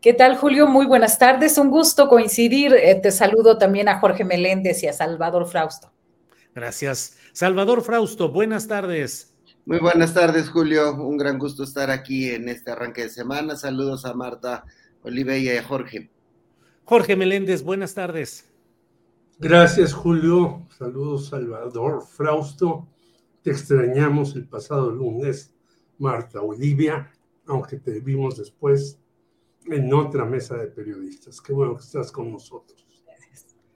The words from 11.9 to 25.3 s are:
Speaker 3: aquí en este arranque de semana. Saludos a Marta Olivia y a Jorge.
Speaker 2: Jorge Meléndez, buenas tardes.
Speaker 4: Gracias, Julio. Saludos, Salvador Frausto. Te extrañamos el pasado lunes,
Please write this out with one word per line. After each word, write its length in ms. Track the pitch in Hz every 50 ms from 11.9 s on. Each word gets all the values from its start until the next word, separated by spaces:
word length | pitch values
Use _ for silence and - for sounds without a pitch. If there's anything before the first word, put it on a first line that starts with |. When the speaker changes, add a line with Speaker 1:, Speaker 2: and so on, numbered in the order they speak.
Speaker 3:
aquí 380 | 135 131 135 - 135 131 131 127
en 220 | 120 113 117 120
este 200 | 120 120 - -
arranque 340 | 117 117 120 120 113 120 117
de 40 | 110
semana. 480 | 113 120 120 120 139 147 147 156 151
Saludos 480 | 143 - 139 131 131 135 139 135 131 135
a 80 | 127 120
Marta 540 | 123 127 123 120 - - 123 123 113 - - _ _ _ _ _ _ _
Olivia 340 | 123 123 123 135 127 135 135
y 100 | 131 131
a 140 | 123 120 113
Jorge. 480 | - 139 135 127 - - 104 82 _ _ _ _ _ _ _ _ _ _ _ _ _ _ _ _
Speaker 2:
Jorge 320 | - 233 233 233 - 202
Meléndez, 460 | 185 190 185 190 202 196 190 190 160 135
buenas 320 | 156 190 196 196 180 190
tardes. 580 | - 185 175 165 160 143 123 - - _ _ _ _ _ _ _ _ _ _ _ _ _ _ _ _ _ _ _ _
Speaker 4:
Gracias, 560 | 151 143 165 170 170 165 - - 175 143 -
Julio. 760 | - - 170 170 160 156 165 170 180 175 - - - - _ _ _
Saludos, 500 | 135 123 127 135 139 147 147 139 139 -
Salvador 760 | 147 135 123 117 113 110 117 123 120 117 120 143 156 131 -
Frausto. 800 | _ _ _ 147 151 151 156 151 143 - - 185 170 160 156 - - _ _ _ _ _ _ _ _ _ _
Te 120 | _ 170 139
extrañamos 840 | 143 - - 143 135 123 120 127 139 151 147 143 147 143 139 -
el 120 | 135 117
pasado 440 | - - 110 - - 151 139 131 120
lunes, 640 | 113 123 131 120 110 117 139 139